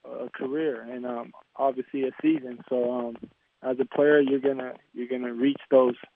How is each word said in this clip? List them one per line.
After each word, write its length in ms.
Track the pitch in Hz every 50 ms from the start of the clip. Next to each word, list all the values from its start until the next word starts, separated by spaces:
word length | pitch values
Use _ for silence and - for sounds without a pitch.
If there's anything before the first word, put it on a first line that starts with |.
| -
uh, 220 | 127 123 123 123 123 -
career 480 | - 135 131 135 156 160 151 123 113
and, 240 | 113 120 127 123 123
um, 260 | 123 120 117 117 - - - _ _ _
obviously 480 | - 135 139 127 131 127 _ - 139
a 80 | 135 127 - -
season. 440 | - 156 160 147 127 127 123 117 - -
So, 220 | 131 123 120 123
um, 260 | 123 123 120 117 117 117 - - _ _ _ _ _ _
as 140 | - 131 127 127
a 60 | 131
player, 340 | - - - 143 147 151 147
you're 220 | 139 131 139 135
gonna, 320 | 127 139 135 131 127 127 123 - _ _
you're 140 | _ 120 123
gonna 260 | 123 127 127 123 123
reach 280 | 117 117 127 139 139 - - _
those 240 | 139 131 127 123 123 - - _ _